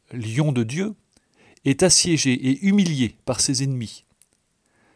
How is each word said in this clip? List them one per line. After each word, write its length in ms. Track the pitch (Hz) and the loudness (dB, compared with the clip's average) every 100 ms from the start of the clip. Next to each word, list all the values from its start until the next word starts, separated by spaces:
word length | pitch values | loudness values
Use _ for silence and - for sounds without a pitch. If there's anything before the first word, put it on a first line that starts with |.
| _ | _
lion 400 | 123 110 113 151 | -10 -6 -2 0
de 100 | 123 | 0
Dieu, 320 | 113 147 202 208 _ _ _ _ _ _ 139 | -2 -4 -6 -8 _ _ _ _ _ _ -2
est 180 | 135 | 2
assiégée 480 | 185 - 175 160 135 | 4 4 4 0 0
et 340 | 123 131 135 196 | 0 0 0 2
humiliée 520 | 202 175 147 117 - - | 2 2 0 -2 -2 -6
par 160 | 123 | -2
ses 200 | - 127 | -2 -2
ennemis. 440 | 135 131 110 - _ _ _ _ _ _ _ _ _ | -2 -4 -8 -12 _ _ _ _ _ _ _ _ _